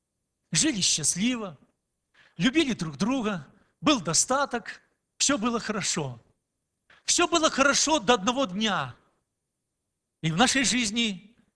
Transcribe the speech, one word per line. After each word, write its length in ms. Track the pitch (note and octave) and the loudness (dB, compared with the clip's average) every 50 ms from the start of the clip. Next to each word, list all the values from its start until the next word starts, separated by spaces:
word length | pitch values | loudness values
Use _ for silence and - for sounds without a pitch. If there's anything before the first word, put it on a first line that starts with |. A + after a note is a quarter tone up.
| _ _ _ _ _ _ _ _ _ - | _ _ _ _ _ _ _ _ _ -4
жили 300 | - D3+ - D#4+ C4 G3 | -2 0 2 2 0 0
счастливо, 760 | - - - - D3 - - F3 G#3 B3 B3+ A#3 G#3+ F#3 D3+ - _ _ _ _ _ _ _ _ _ _ _ _ - _ _ - | 0 0 0 0 0 -2 -2 0 0 0 -2 -2 -6 -10 -12 -16 _ _ _ _ _ _ _ _ _ _ _ _ -20 _ _ 0
любили 360 | E3+ B3+ A#3+ D#4+ E4 C4+ G#3 | 0 2 4 2 2 2 0
друг 240 | - F3 D#3 C#3+ B2+ | -4 -4 -8 -4 -4
друга, 500 | G3 A#3 C4+ C4+ G#3+ G#3+ G3+ E3 C#3 - - _ _ _ _ - | -2 -2 0 0 -2 -2 -4 -4 -8 -12 -20 _ _ _ _ -2
был 220 | - C#4 D4+ A#3 | 2 2 2 2
достаток, 800 | D#3 E3+ D#3 - - - B3+ C#4+ C#4+ C4+ - A#3 - - - - _ _ _ _ _ _ _ - | 2 0 0 0 2 2 2 0 0 -2 -4 -8 -8 -8 -16 -18 _ _ _ _ _ _ _ -2
все 200 | - - C#4+ A#3+ | 0 0 0 0
было 220 | G3 A#3+ A#3 A3 | 0 -2 -2 -2
хорошо. 640 | - - G#3 G#3 D3+ - - F3 D3 C3 A#2+ A2+ _ _ _ _ _ _ _ _ _ _ _ _ _ _ - _ - | -4 -4 -6 -4 -2 -2 -2 -2 -4 -6 -8 -14 _ _ _ _ _ _ _ _ _ _ _ _ _ _ -20 _ -2
Все 220 | - - - F4 E4+ | 0 2 2 2 2
было 220 | E4+ E4+ D#4 D#4 | 2 2 2 2
хорошо 500 | - B3 C4+ C#4+ B3+ - - C#4+ D#4 D4+ | 4 4 2 4 4 2 2 2 0 0
до 140 | G3+ F#3 B3 | 4 4 2
одного 300 | A3+ F3+ B3 A#3+ C4+ C4+ | 2 2 -2 -2 -2 -2
дня. 500 | F#3+ F3 G#3 A3+ A3 F#3+ E3 C#3 B2 A2+ _ _ _ _ _ _ _ _ _ _ _ _ _ _ _ _ _ _ _ _ _ _ _ _ - | -4 -2 -4 -2 -2 -2 -2 -4 -6 -10 _ _ _ _ _ _ _ _ _ _ _ _ _ _ _ _ _ _ _ _ _ _ _ _ -6
И 100 | - D#3+ | -6 -4
в 60 | D#3 F3 | 0 2
нашей 260 | B3 B3+ - C#4 C4+ | 2 2 2 0 0
жизни, 720 | F#3 G#3+ B3+ A#3+ G3+ G#3 A#3 A#3 G#3+ F#3+ F3 - - _ _ _ _ _ | 0 0 -2 -2 -2 -2 -2 -2 -2 -4 -6 -12 -20 _ _ _ _ _